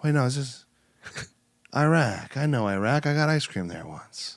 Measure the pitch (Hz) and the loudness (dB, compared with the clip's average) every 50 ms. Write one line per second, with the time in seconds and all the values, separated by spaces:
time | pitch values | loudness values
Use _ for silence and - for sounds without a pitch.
0 | - 151 147 147 135 123 131 143 139 131 120 - - _ _ _ _ _ _ _ | 2 2 4 4 4 2 0 -2 -4 -6 -8 -16 -20 _ _ _ _ _ _ _
1 | _ - - - - - _ _ _ _ _ _ _ - - 131 147 151 160 165 | _ -16 -14 -14 -14 -14 _ _ _ _ _ _ _ -6 0 2 4 4 6 4
2 | 151 117 196 85 82 - - 135 143 151 147 127 110 101 98 98 101 110 131 147 | 4 2 0 -4 -8 -10 -6 -4 -2 0 2 2 2 0 0 0 2 2 2 2
3 | 143 147 143 151 151 151 156 151 139 - - - 92 85 85 - 80 78 78 76 | 0 0 0 2 2 2 2 0 0 -2 -6 -6 -6 -6 -8 -10 -12 -12 -14 -14
4 | - - _ - - - - | -16 -18 _ -14 -14 -14 -14